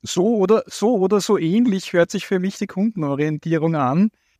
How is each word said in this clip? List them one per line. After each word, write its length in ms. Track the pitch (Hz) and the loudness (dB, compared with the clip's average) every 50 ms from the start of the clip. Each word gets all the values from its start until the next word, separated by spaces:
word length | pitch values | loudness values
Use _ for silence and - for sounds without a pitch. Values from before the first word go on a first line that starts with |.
So 340 | - - - 196 180 220 240 | -12 -6 -2 0 0 2 2
oder, 280 | 214 190 185 220 214 - - | 0 2 4 2 2 2 -4
so 300 | - - - 220 254 202 | -8 -2 0 0 2 2
oder 240 | 185 190 208 208 | 2 2 2 0
so 160 | 175 - 208 165 | 2 2 0 2
ähnlich 560 | 123 160 175 226 247 254 190 190 - - - | 2 2 2 2 2 2 0 -2 -4 -2 2
hört 180 | 175 170 - | 0 2 2
sich 160 | - 196 - - | 0 -8 -4 -2
für 120 | 202 185 | -2 -2
mich 180 | 180 190 - - | -2 -2 -4 -6
die 100 | 208 190 | -10 -8
Kundenorientierung 1080 | - 190 196 233 220 190 156 143 139 135 147 156 156 151 - 165 165 160 147 165 165 | -4 -2 -2 -2 -2 -4 -4 -4 -2 -2 -2 -2 -2 -4 -4 -4 -2 0 0 0 0
an. 360 | 151 139 123 135 170 202 220 _ _ _ _ _ | 0 0 0 2 2 2 0 _ _ _ _ _